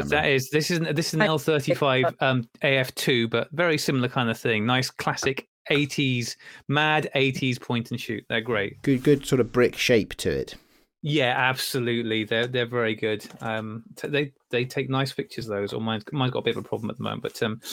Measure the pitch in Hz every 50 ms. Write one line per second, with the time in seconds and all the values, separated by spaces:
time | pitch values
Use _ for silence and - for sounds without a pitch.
0 | 139 143 143 147 156 151 139 135 131 - - 151 151 - 180 165 165 156 156 165
1 | 165 - - 156 160 156 160 147 - - 156 147 135 - 175 - 151 139 131 131
2 | 131 170 - - 147 135 131 127 117 - - - - 147 135 135 123 - - -
3 | - 165 135 120 113 113 - 117 113 - - 147 180 170 156 151 - - 143 131
4 | 123 123 - 135 120 113 110 - - 123 113 107 104 117 127 127 131 - - -
5 | - 156 139 - - 135 135 - - _ _ _ - - 160 143 147 143 - -
6 | 143 131 127 123 117 113 - - - - - - - - 139 151 151 156 151 156
7 | 143 - - 135 139 135 131 - - 131 120 120 - - 123 117 113 - 123 113
8 | - - 113 101 - - 117 113 110 123 117 104 98 101 - - - 143 139 123
9 | - 147 147 139 - - 143 127 113 107 - 123 120 - - - - - 123 110
10 | 90 - - - - 92 73 67 - - - - _ _ _ _ _ _ _ _
11 | - 151 151 151 131 120 127 135 127 131 127 127 - - - 135 120 120 117 117
12 | 117 113 110 110 107 104 113 113 120 123 127 123 120 117 123 123 117 113 110 110
13 | - 107 107 107 - - - - 127 113 110 110 110 110 110 113 - - - -
14 | - - 147 139 151 139 - _ _ _ - 120 127 131 - 143 135 131 135 131
15 | 139 135 - - - - - - 110 110 104 101 101 101 - 117 110 113 110 107
16 | - - - 147 131 127 - - - 120 110 107 104 - - 107 113 110 - -
17 | 107 107 107 - - - - - 120 110 107 107 - -